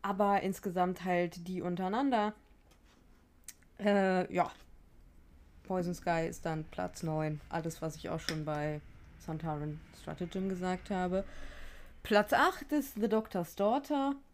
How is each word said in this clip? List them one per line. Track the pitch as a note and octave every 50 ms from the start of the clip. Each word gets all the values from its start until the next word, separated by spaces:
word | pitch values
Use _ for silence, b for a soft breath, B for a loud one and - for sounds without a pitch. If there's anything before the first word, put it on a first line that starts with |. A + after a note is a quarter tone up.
aber | - G3 G3+ F#3+ G#3 G3+ G3+ G3
insgesamt | - F#3+ F#3+ - - G3+ E3+ F#3 F3+ F3+ F#3 F3+ F3
halt | F#3 F3+ F3 F3 F3 E3+ F3+ E3+ F3+
die | F#3 F3+
untereinander. | - F3+ F3 F3 F#3+ F#3 G3 A#3 C#4 C#4 B3+ A3 G#3 G#3+ G#3+ - - _ - - _ - - _ _ - - - _ - - - - _ _ - - - - _ - - _ -
Äh, | G3 G#3 G3+ G3+ F#3+ F#3+ F#3 F#3 F#3 - -
ja. | F3+ E3 - - - - - - - - - - - - - - - - - - - - - - - -
Poison | - F#3 F#3 F3 F3 F3
Sky | - - - E3+ E3 D#3+ E3+
ist | F3 - - E3+
dann | D#3+ D#3 D#3
Platz | - - - - F3+ - - -
neun. | E3 D#3 D#3 D#3 D#3 D#3 D3 - -
Alles, | - E3+ D#3+ E3 D#3+ -
was | - D#3+ D3+
ich | D#3+ - E3+
auch | E3 E3
schon | - - D#3+ D#3 D3+
bei | D3+ D3+ D3 D3 D3+ D3+ D3+ - - - - - - - -
Sontaran | - - D#3+ D#3 D#3+ E3 D3+ D3 D3 D3+ D3+ D#3 - - - -
Stratagem | - - D#3+ - F3+ E3+ - F#3+ F#3+ G3
gesagt | F#3+ F3+ F3+ F#3 F#3 F3+ - -
habe. | G3+ F#3 F3+ F3+ F3+ F#3+ G3+ B B B B B B B B B B B B B B B
Platz | - - A3 G#3 G#3 G#3 -
acht | - C#4 F4 F4+ - D4+ -
ist | D4 D4+ C4+ C#4 - G#3
The | G#3 A3
Doctor's | G#3 A3 A3 - - F#3+ F3 - -
Daughter. | - G3+ G#3 A#3 C#4 C#4 - D4+ C#4 C#4 C#4 C#4 C#4 - -